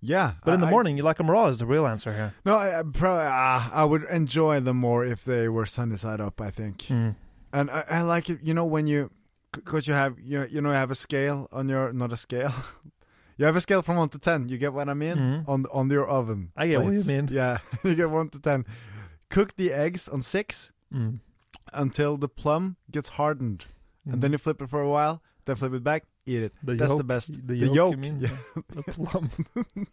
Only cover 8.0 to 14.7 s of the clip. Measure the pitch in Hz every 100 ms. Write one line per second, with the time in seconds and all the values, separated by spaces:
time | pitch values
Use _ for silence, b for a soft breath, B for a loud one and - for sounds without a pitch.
8 | 170 170 165 165 156 165 170 156 151 147
9 | 135 - _ _ _ - - 156 139 143
10 | 139 117 117 143 131 147 147 139 131 135
11 | - 139 143 143 - 131 135 135 131 123
12 | 120 117 - 123 135 127 - - - _
13 | b b b b 151 175 - 190 170 175
14 | 156 139 175 160 123 123 143